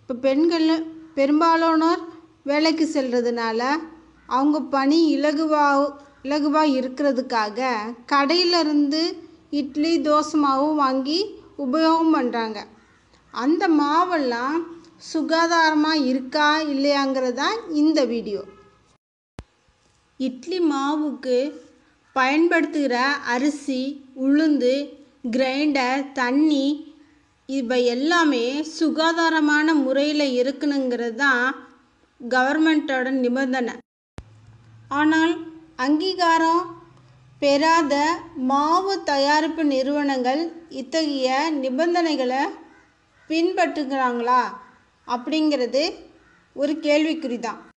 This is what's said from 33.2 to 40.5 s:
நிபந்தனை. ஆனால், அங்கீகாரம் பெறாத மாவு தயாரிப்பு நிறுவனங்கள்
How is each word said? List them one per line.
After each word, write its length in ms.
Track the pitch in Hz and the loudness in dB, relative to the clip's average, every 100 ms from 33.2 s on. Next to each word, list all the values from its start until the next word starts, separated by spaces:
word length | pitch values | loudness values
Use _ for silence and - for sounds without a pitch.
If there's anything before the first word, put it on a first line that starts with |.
நிபந்தனை. 520 | 247 247 269 262 233 185 _ _ _ - - - - - - - - 277 | 0 0 -2 -2 -4 -8 _ _ _ -20 -20 -20 -20 -20 -20 -20 -6 0
ஆனால், 360 | 311 320 320 330 - - - - 254 | 2 4 2 -2 -8 -18 -20 -6 0
அங்கீகாரம் 800 | 302 370 370 339 330 320 349 359 339 - - - - - - | 0 0 0 2 2 4 2 -2 -12 -20 -20 -20 -20 -20 -2
பெறாத 520 | 285 285 320 330 294 285 294 359 349 311 254 | 0 2 4 2 2 0 0 -2 -6 -6 0
மாவு 460 | 277 311 339 381 381 - | 0 2 0 0 -4 -2
தயாரிப்பு 520 | 285 277 302 311 320 302 262 | 0 2 2 0 -2 0 0
நிறுவனங்கள் 680 | 262 294 285 269 247 277 339 | 0 -2 -2 -2 0 -2 -4